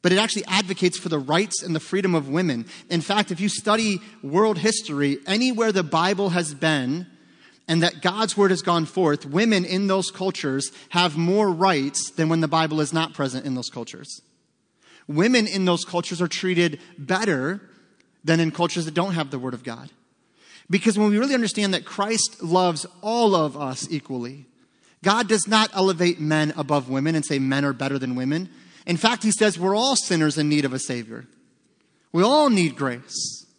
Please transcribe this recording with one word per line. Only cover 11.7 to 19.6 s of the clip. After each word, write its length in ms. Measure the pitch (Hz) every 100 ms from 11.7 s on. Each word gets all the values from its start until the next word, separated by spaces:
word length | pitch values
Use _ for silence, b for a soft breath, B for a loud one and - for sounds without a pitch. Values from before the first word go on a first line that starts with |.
| 160 135 - -
than 180 | - 160
when 120 | 165
the 80 | 160
Bible 320 | 160 160 156
is 120 | 147
not 200 | 160 160
present 320 | - 139 131
in 100 | 143
those 160 | 127 120
cultures. 520 | - 117 - 143 - _ _ _ _ _ _ b b b
Women 400 | 151 208 254 214
in 200 | 196 185
those 180 | 170
cultures 380 | - 175 170 170
are 60 | 175
treated 520 | - 185 175 170 147 B -
better 640 | 143 190 214 147 135 196 - b b b b b
than 180 | 151 165
in 100 | 165
cultures 360 | 156 175 175 160
that 80 |
don't 180 | 156 190
have 180 | 165 143
the 80 | 135
word 140 | 127
of 100 | 123